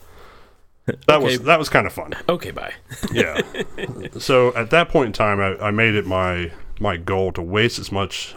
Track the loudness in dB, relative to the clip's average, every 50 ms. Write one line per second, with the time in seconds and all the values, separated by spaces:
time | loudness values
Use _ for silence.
0 | -20 -20 -20 -20 -20 -20 -20 -20 -20 -20 _ _ _ -20 _ _ -8 -8 -8 -2
1 | 2 4 4 4 4 2 0 0 2 4 4 4 4 2 2 2 2 2 -2 -8
2 | -10 -10 -10 -6 -2 -2 -2 -2 -2 -8 -10 -10 -10 -10 -12 -14 -16 -18 -14 -8
3 | -8 -4 0 0 0 0 0 -4 -4 -4 -4 -8 -8 -8 -8 -10 -8 -8 -8 -10
4 | -12 -12 -12 -6 0 4 6 6 6 6 4 0 0 4 4 4 4 4 2 2
5 | 2 2 0 0 2 2 2 2 0 0 -2 -2 -2 -2 2 2 2 4 4 2
6 | 0 0 0 0 0 0 0 -2 -4 -6 -8 -10 -10 -10 -6 -4 -2 -2 -2 -2
7 | -2 -2 0 0 0 0 -2 -4 -6 -2 0 2 2 2 0 -2 -8 -4 -4 -2
8 | -2 -4 -6 -8 -12 -12 -12